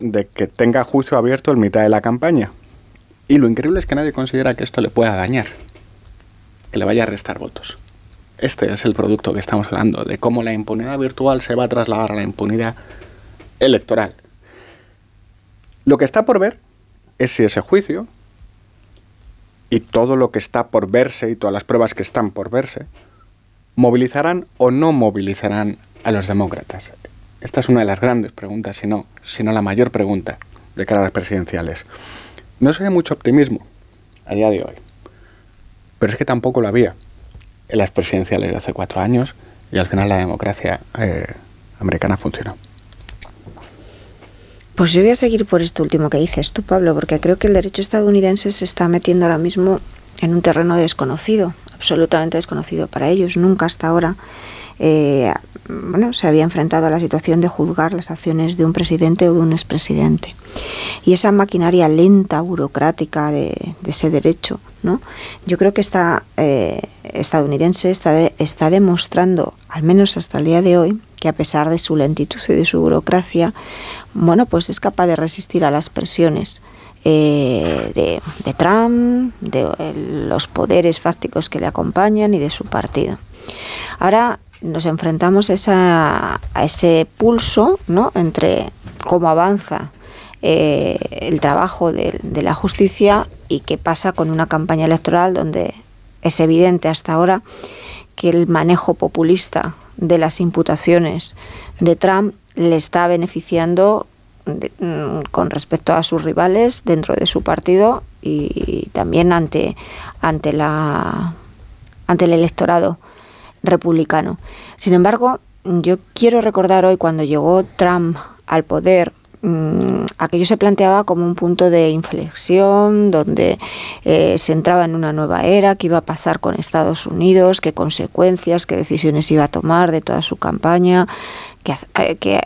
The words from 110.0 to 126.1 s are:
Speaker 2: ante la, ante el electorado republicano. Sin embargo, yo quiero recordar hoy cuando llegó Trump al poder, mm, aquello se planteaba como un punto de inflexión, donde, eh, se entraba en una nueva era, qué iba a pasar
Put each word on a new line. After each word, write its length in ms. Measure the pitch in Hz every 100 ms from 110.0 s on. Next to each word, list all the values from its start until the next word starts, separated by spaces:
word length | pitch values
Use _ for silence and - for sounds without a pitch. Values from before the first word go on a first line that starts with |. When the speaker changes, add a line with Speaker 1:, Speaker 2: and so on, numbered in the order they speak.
| - -
Speaker 2:
ante 320 | 165 156 151
la, 800 | 147 151 151 151 143 - - 170 165 - - - - - - -
ante 180 | 175 175
el 60 |
electorado 640 | 170 170 - 180 170 180 170 - - - - - _
republicano. 760 | - 247 170 165 156 156 165 - - - - -
Sin 160 | 196
embargo, 460 | 180 190 233 247 262 _ _
yo 320 | 190 175 165 185 -
quiero 280 | - 233 240
recordar 420 | 220 196 185 190
hoy 120 | 185 185
cuando 260 | 165 160
llegó 400 | 147 151 151 185
Trump 520 | 185 - 180 180 170 165 - - -
al 180 | 160
poder, 480 | - 156 180 185 170 - _ -
mm, 640 | 190 160 156 175 190 190 - -
aquello 260 | 165 175
se 120 | 180 214
planteaba 460 | 202 202 190 196
como 200 | 202 175 175
un 80 |
punto 360 | 175 175 175 180
de 180 | 170 160
inflexión, 1200 | 160 - - 151 - - 185 196 202 208 214 208
donde, 480 | 165 151 - - - - - - -
eh, 320 | - 160 156 92
se 140 | -
entraba 320 | 160 165 180
en 100 | 170
una 180 | 165 156
nueva 300 | 151 151 87
era, 320 | - 202 196 196
qué 100 | 170
iba 120 | 165
a 40 |
pasar 380 | -